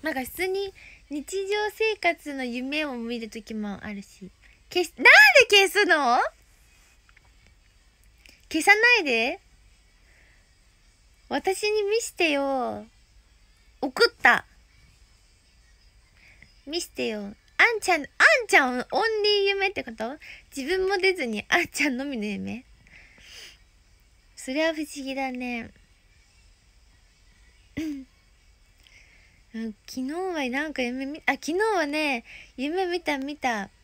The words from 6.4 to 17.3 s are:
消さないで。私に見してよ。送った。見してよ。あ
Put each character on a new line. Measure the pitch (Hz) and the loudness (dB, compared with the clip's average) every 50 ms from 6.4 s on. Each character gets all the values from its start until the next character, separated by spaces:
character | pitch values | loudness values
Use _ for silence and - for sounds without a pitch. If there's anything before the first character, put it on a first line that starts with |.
| _ _ _ _ _ _ _ _ _ _ _ _ _ _ _ - _ _ _ _ _ - _ _ _ _ _ _ _ _ _ _ _ _ _ _ _ - - _ _ _ | _ _ _ _ _ _ _ _ _ _ _ _ _ _ _ -20 _ _ _ _ _ -20 _ _ _ _ _ _ _ _ _ _ _ _ _ _ _ -20 -20 _ _ _
消 | - 320 | -4 0
さ | 311 392 403 | 4 4 6
な | 415 453 494 494 453 | 6 8 6 6 6
い | 339 | 4
で。 | 285 240 226 226 262 339 403 _ _ _ _ _ - _ _ _ _ _ _ _ _ _ _ _ _ _ _ _ _ _ _ _ _ _ _ _ _ _ _ _ _ _ _ _ - | 2 0 0 0 0 -4 -6 _ _ _ _ _ -20 _ _ _ _ _ _ _ _ _ _ _ _ _ _ _ _ _ _ _ _ _ _ _ _ _ _ _ _ _ _ _ -6
私 | 233 277 - 381 381 - - 427 | -6 -2 0 -2 -2 0 -2 0
に | 427 427 415 | 0 0 0
見 | 392 415 466 | 0 0 -2
し | 466 - | -2 -4
て | - - 370 320 | -2 0 0 0
よ。 | 285 277 277 277 269 262 240 226 208 208 214 220 _ _ - _ _ - _ _ _ _ - _ _ _ _ - _ _ | 2 0 0 -2 -2 -2 -2 -4 -6 -8 -12 -16 _ _ -20 _ _ -20 _ _ _ _ -20 _ _ _ _ -20 _ _
送 | - 269 - - 466 453 | -8 -6 2 2 2 2
っ | - _ | 2 _
た。 | - 247 233 - - _ - - _ _ _ _ - - - _ - _ _ _ _ _ _ _ _ _ _ _ _ _ - _ _ - _ - _ _ _ - - - - - - - _ - _ | 4 4 4 4 -2 _ -20 -20 _ _ _ _ -20 -20 -20 _ -20 _ _ _ _ _ _ _ _ _ _ _ _ _ -20 _ _ -20 _ -20 _ _ _ -20 -20 -20 -20 -20 -20 -20 _ -20 _
見 | 277 302 349 | -8 -8 -8
し | 339 - | -8 -8
て | - - 247 | -8 -6 -6
よ。 | 240 220 208 | -6 -4 -6
あ | 202 202 | -8 -10